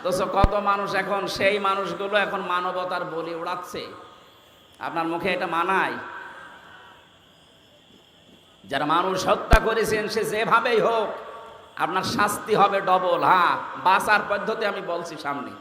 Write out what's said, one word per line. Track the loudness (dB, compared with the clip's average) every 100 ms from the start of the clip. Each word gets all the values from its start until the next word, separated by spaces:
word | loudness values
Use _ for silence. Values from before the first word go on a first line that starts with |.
অথচ | -2 -2
কত | 0 4 4
মানুষ | 4 0 0 0 -2
এখন, | -2 -2 -4
সেই | 0 0 2
মানুষগুলো | 0 -2 -4 -6 -2 0
এখন | 0 -4
মানবতার | -4 -2 -2 -4 -4 -6 -6
বলি | -6 -6 -8
উড়াচ্ছে। | -6 -8 -8 -10 -12 -14 -20 -20 -20 -20 _ _ _ -10
আপনার | -8 -4 -4
মুখে | -2 -2
এটা | -2 -2
মানায়? | -2 0 0 0 -4 -10 -14 -16 -18 -20 -20 -20 -20 -20 -20 -20 _ _ _ _ _ _ _ _ -20 _ _ _ -20 _ _ -6
যারা | -4 0
মানুষ | 2 2 0 2
হত্যা | 2 6 6
করেছেন, | 6 0 0 0 -2
সে | -2
যেভাবেই | -2 -2 4 4 4 2
হোক, | 4 2 0 -6 -12 -16 -18 -20 -18 -6
আপনার | -2 -2
শাস্তি | -2 0 0 0 0 4
হবে | 4 4
ডবল। | 2 2 4 2
হ্যাঁ, | 6 6 6 2 -4 -2
বাঁচার | 2 4 4 2 2
পদ্ধতি | -4 -2 -2 -2
আমি | -4
বলছি | -4 -6 -6 -8
সামনে | -6 -6 -8 -14